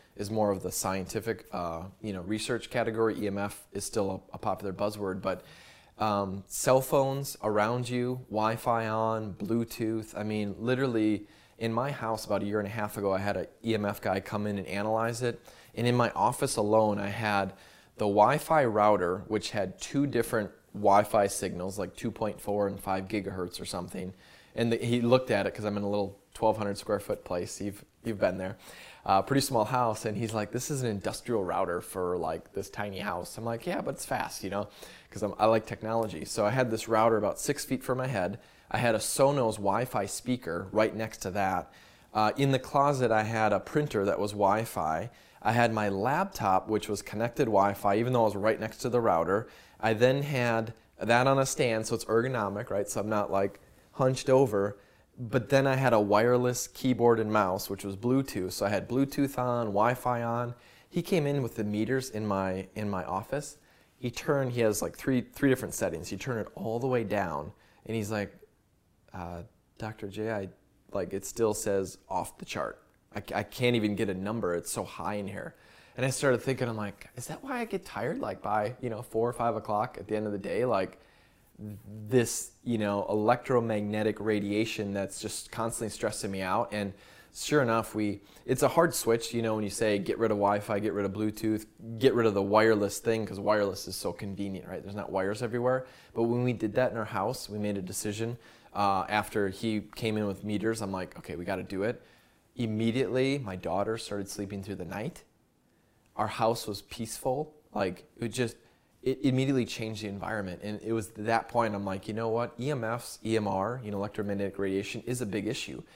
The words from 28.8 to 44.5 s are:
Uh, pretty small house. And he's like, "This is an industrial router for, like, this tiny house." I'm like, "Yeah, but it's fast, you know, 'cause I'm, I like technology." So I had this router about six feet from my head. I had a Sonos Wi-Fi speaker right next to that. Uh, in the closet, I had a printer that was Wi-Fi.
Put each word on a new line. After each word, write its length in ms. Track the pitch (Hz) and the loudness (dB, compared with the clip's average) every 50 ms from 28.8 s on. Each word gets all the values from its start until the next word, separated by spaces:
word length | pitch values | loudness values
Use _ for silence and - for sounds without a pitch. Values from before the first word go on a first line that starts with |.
| - - - - - | -20 -20 -18 -6 0
Uh, 180 | 101 98 98 95 | 4 4 4 4
pretty 200 | - 135 139 131 | 4 2 2 2
small 240 | - 135 113 127 | 2 2 2 2
house. 400 | 123 131 123 123 117 107 - - | 2 2 0 2 0 0 -2 -4
And 100 | 117 107 | -4 -4
he's 160 | - 117 107 110 | -2 -2 -2 -2
like, 180 | 110 104 101 | -2 -2 -2
"This 200 | - 127 - - | -4 -6 -4 -4
is 120 | 151 135 127 | -4 -2 -2
an 60 | 117 | -2
industrial 560 | 104 98 - 101 - - - - 120 104 95 | -2 -2 -4 -4 -6 -6 -4 -2 -2 0 0
router 380 | 87 85 87 95 90 85 90 - | 0 0 0 0 -2 -2 -4 -6
for, 340 | - - 95 92 90 90 | -6 -6 -4 -2 -2 0
like, 380 | 90 80 80 82 78 - - - | 0 -2 -2 -4 -4 -8 -10 -8
this 160 | 98 98 - | -8 -8 -8
tiny 280 | - - 104 104 95 - | -6 -8 -6 -6 -6 -6
house." 380 | - - 87 87 - - - | -6 -6 -6 -6 -6 -8 -10
I'm 80 | - 113 | -8 -6
like, 220 | 117 117 113 - | -6 -6 -6 -6
"Yeah, 160 | 175 185 - 208 | -6 -6 -4 -4
but 140 | 139 135 | -6 -8
it's 100 | - - | -8 -6
fast, 360 | - 135 120 82 82 - - - | -4 -4 -4 -4 -6 -8 -8 -8
you 60 | 95 | -4
know, 200 | 95 101 101 - - - - - - - - _ | -4 -4 -4 -6 -10 -18 -20 -20 -20 -20 -20 _
'cause 120 | - 98 104 | -8 -4 -4
I'm, 120 | 101 - - | -4 0 2
I 60 | 107 | 4
like 220 | 110 110 110 107 | 6 6 4 2
technology." 580 | - - - - 110 113 113 113 107 85 78 80 | -2 -8 -8 -6 -2 -2 0 -2 -2 -4 -8 -10
So 220 | - - - 104 | -6 -2 0 2
I 40 | 104 | 2
had 200 | 120 135 127 117 | 4 2 2 2
this 180 | 110 107 - - | 0 -2 0 2
router 300 | 110 110 110 117 113 107 | 4 6 6 6 6 4
about 200 | 101 95 - - | 2 0 -2 -2
six 280 | - - 143 - - | -2 -4 -2 -2 -4
feet 180 | - 135 123 - | -4 -4 -4 -2
from 140 | - 127 127 | -2 -4 -2
my 80 | 127 | -2
head. 320 | 131 135 101 90 90 107 - - - - - _ - | -2 -2 0 -2 -2 -4 -6 -12 -20 -20 -20 _ -4
I 80 | - 110 | -2 2
had 160 | 123 120 110 | 2 2 2
a 40 | 104 | 2
Sonos 580 | - - - - 135 139 143 143 123 110 104 | 0 -2 2 4 4 4 6 4 2 0 0
Wi-Fi 500 | 104 101 101 98 110 127 - - 117 101 | 0 2 2 2 2 0 0 -2 -2 -2
speaker 600 | 101 - - - 123 123 120 - - 82 85 98 95 101 | -2 -6 -6 -4 -2 -2 -2 -2 -4 -4 -4 -4 0 2
right 220 | 104 110 110 - | 2 2 2 2
next 240 | 104 110 110 - - | -2 -6 -6 -8 -8
to 120 | - 101 90 | -8 -4 -2
that. 380 | 101 98 95 95 90 85 - - - - - - - - _ - | 0 0 0 0 -2 -4 -6 -12 -20 -20 -20 -20 -20 -18 _ 0
Uh, 180 | 107 107 107 107 135 | 2 2 4 4 4
in 120 | 139 139 | 4 4
the 80 | 135 131 | 4 2
closet, 540 | - - - 143 139 143 143 131 127 113 110 | 0 0 2 4 4 4 4 4 4 4 4
I 120 | 107 107 | 4 2
had 280 | 107 117 110 110 107 101 | 2 2 2 4 4 4
a 80 | 95 | 2
printer 460 | - - - 151 151 147 - 107 98 | 0 0 -2 0 0 0 0 0 2
that 120 | 101 87 - | 2 2 0
was 140 | 101 104 104 | 0 -2 0
Wi-Fi. 800 | 104 101 95 | 2 4 4